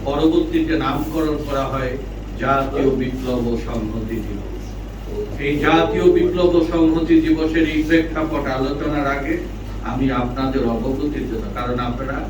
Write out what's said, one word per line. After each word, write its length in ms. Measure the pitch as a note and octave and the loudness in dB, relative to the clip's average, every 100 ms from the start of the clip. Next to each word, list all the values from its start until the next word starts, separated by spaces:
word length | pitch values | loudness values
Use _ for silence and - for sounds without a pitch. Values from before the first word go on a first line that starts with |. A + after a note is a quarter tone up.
পরবর্তীতে 680 | C#3 D3+ D#3+ E3+ D#3 E3 D#3 D#3 | -2 2 4 4 2 0 2 0
নামকরণ 600 | C3+ C#3+ D3+ D#3+ D#3 D3 - | 0 -2 -2 -2 0 -2 -2
করা 140 | C3+ | -2
হয় 280 | C3 C3+ B2+ C3 - - - - | -2 -2 -2 -4 -8 -8 -8 -4
জাতীয় 500 | C3 C#3 C3+ C#3+ C3+ | 0 2 0 2 2
বিপ্লব 520 | C3 B2+ B2+ B2+ B2 A#2 | 2 -2 -2 -2 -2 0
ও 120 | A2+ A#2 | -2 -2
সংহতি 480 | A2+ G#2+ A2+ G#2+ | -4 -4 -4 -4
দিবস। 480 | A2+ G#2 F#2 F#2 - - - - - - - - - | -6 -6 -6 -8 -10 -10 -10 -12 -12 -8 -8 -6 -4
এই 180 | C#3+ D3 | -2 0
জাতীয় 480 | D3 E3 - F3+ F3+ | 4 4 4 4 6
বিপ্লব 380 | F3 F3+ F3 F3 | 6 4 4 4
ও 60 | E3+ D#3 | 4 2
সংহতি 480 | E3 D#3+ D#3+ D#3+ D#3+ | 4 4 4 4 4
দিবসের 480 | D#3 D#3 D#3 E3 D#3 | 4 2 2 2 2
এই 140 | D3+ | 2
প্রেক্ষাপট 640 | D3+ E3 D#3+ D#3 D#3 D3 C#3 | 4 2 2 -2 -2 -2 -2
আলোচনার 600 | C3 C3+ D3+ D#3 D3 C#3 | -2 -2 -2 -2 0 0
আগে 280 | C#3 D3 F3 - - - - | -2 -2 -4 -4 -8 -8 -8
আমি 260 | A#2 B2 C3+ | -4 0 0
আপনাদের 520 | B2 A#2+ C3+ C3 B2+ A#2 | 0 -2 -2 -2 0 0
অবগতির 600 | A2+ C3+ C3+ D3 C3 A#2+ | 0 -2 -2 -2 -2 -4
জন্য, 180 | A2 - | -4 -6
কারণ 240 | B2 A#2+ B2 | -6 -4 -2
আপনারা 400 | B2 A#2 C3+ C3+ | -4 -4 -4 -6